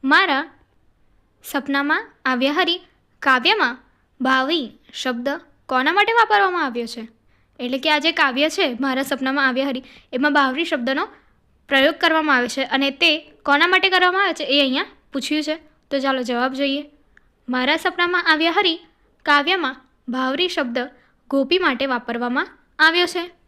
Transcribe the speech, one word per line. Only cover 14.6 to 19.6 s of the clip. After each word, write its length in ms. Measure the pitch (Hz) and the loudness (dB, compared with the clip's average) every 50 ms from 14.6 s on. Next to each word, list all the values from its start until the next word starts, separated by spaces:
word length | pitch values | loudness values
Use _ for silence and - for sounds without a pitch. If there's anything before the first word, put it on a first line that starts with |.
અહીંયા 240 | 277 262 254 285 349 - - _ _ _ - | 2 2 0 -2 -4 -6 -10 _ _ _ -8
પૂછ્યું 300 | 277 - - 294 302 302 | -8 -4 -2 -2 -2 -2
છે. 120 | 302 311 320 - - _ _ _ _ | -4 -6 -6 -8 -20 _ _ _ _
તો 100 | - 277 | -4 -2
ચાલો 240 | 262 277 269 262 247 | 0 0 -2 -2 -2
જવાબ 300 | 226 247 240 247 269 269 | -2 -2 -2 -2 -2 -2
જોઈએ. 360 | 262 285 277 269 285 294 - _ _ _ _ _ _ _ _ _ _ _ - | -2 -2 -2 -2 -4 -6 -10 _ _ _ _ _ _ _ _ _ _ _ -6
મારા 280 | 247 254 254 269 302 | -4 -2 0 0 0
સપનામાં 460 | 320 - 370 359 359 349 349 359 359 349 | 0 0 -4 -2 0 -2 0 0 -2 2
આવ્યા 280 | 349 320 302 320 330 | 2 2 2 2 0
હરિ 280 | 330 381 403 359 320 339 - _ _ _ _ _ _ _ _ | 0 2 0 0 -2 -4 -10 _ _ _ _ _ _ _ _
કાવ્યમાં 520 | - 285 285 285 330 381 381 | 2 2 2 2 2 0 0